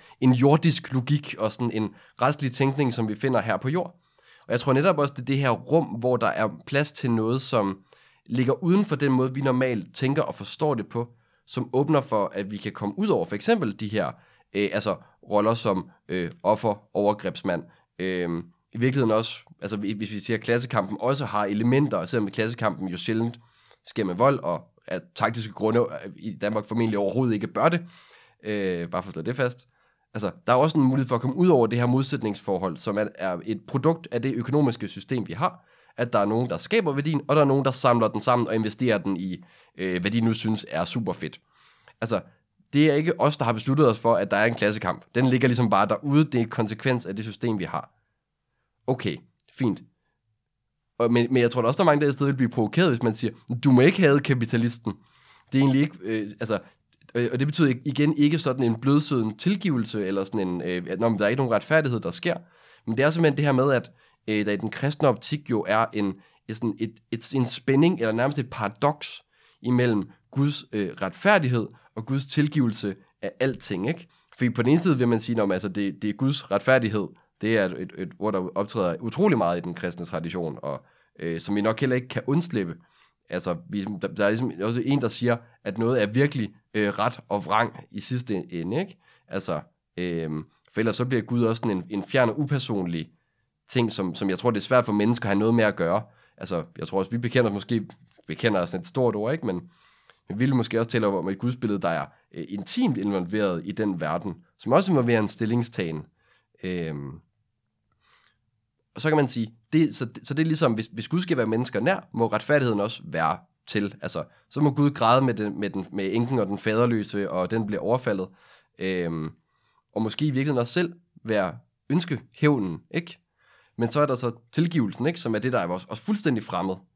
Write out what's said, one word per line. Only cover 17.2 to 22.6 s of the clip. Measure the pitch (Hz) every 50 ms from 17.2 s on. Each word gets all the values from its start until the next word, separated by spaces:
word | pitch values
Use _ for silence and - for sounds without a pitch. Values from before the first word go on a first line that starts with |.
| - 92 - - - 98 87 82 - - _ _ _ _ _ -
Øhm, | 90 92 92 90 87 85 85 85 85 - _ _ _ _ -
i |
virkeligheden | 113 120 131 127 143 123 110
også, | 107 110 113 - - - - _ - _
altså, | - 98 107
hvi-, | 101 104 98 110
hvis | 104 110 95
vi | 107 101
siger, | - - 113
at | 110 -
klassekampen | 120 117 123 127 123 - 113 92 98 104 -
også | 110 127 139 139 135
har | 101 101 104 104
elementer, | 101 104 107 110 120 131 139 151 143 110 90 85
selvom | - 131 117 104 98
klassekampen | - - 110 113 117 -